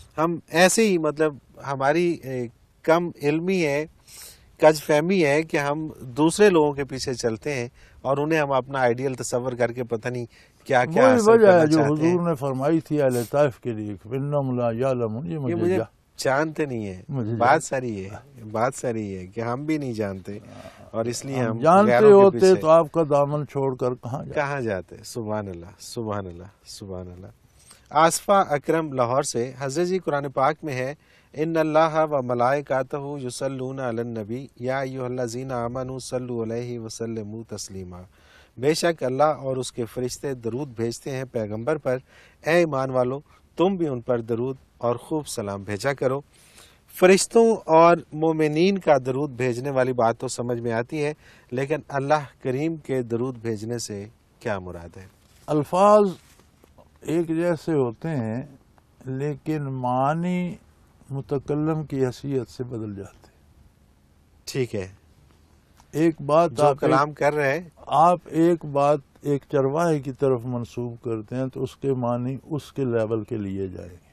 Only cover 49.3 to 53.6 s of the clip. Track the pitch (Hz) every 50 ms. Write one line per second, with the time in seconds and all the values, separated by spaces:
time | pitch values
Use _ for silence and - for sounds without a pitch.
49.3 | 127 117 127 127 120 120 127 143 139 131 127 127 127 123 117 113 117 - - 127
50.3 | - - 120 120 123 117 117 120 113 113 123 - - 156 147 143 151 - _ -
51.3 | - - _ _ 123 123 139 139 156 147 123 - 143 139 135 139 151 151 143 123
52.3 | - _ - 135 127 131 151 165 165 156 - - 135 131 123 113 117 113 123 135
53.3 | 131 117 107 117 113 101